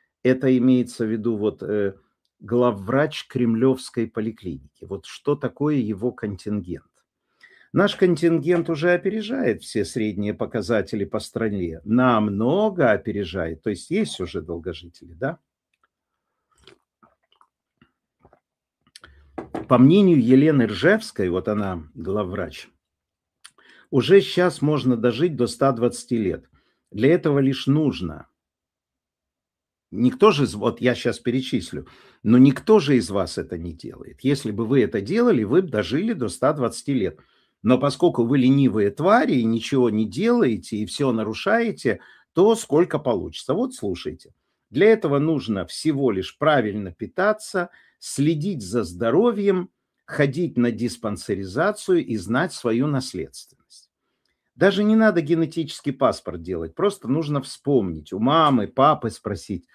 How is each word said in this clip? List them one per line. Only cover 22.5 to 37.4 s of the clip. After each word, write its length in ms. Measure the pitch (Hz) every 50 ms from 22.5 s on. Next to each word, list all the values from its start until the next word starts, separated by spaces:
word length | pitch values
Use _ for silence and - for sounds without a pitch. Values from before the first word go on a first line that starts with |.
| - - - _ _ _ _ _ _ _ _ _ _ _ _ _ _ _ _ - _ _ _ _ - _ _ -
уже 320 | - 131 107 151 196 196
щас 400 | 190 - - 180 180 175 143 -
можно 340 | 143 151 151 131 110 127 123
дожить 380 | 113 113 123 110 123 170 180 147
до 120 | 120 120
ста 240 | 110 - - 139 135
двадцати 460 | 127 113 120 120 120 - - - 120
лет. 280 | 113 104 92 - - _ _ _ _ _ _ _ _ _ _
Для 220 | - 104 117 143 175
этого 260 | 175 - 156 143 143
лишь 280 | 135 135 131 - -
нужно. 600 | 135 143 156 156 139 120 - 90 80 78 78 - _ _ _ _ _ _ _ _ _ _ _ _ _ _ _ _ _ _ _ _ _ _ _ _ _ _ _ _ _ _ _ _ -
Никто 400 | - 107 123 127 127 - 196 214
же 120 | 170 143 135
из, 120 | 104 104
вот 260 | 104 113 117 - -
я 120 | 120 127 117
щас 260 | - - 120 110 -
перечислю, 680 | - 120 120 131 127 - 131 104 87 - - 67 - - - _ _ _ _ _
но 160 | - 104 120
никто 420 | 127 131 139 131 - - - 220 202
же 180 | 147 147 135
из 120 | 117 90 90
вас 280 | 98 101 90 85 -
это 200 | - 80 - 90
не 160 | 82 85 85 80
делает. 480 | - - - - - - - - _
Если 300 | - 135 147 - - 110
бы 140 | 104 104 113
вы 160 | 110 139 135
это 200 | 110 - - 101
делали, 420 | 95 117 190 233 247 240 180 117 107
вы 180 | 95 135 185
б 80 | 190 151
дожили 440 | 104 104 92 82 120 156 208 233 214
до 140 | 147 117
ста 260 | 98 - - 139 147 156
двадцати 400 | 143 123 113 - - - 143 139
лет. 260 | 120 95 85 - - _ _ _ _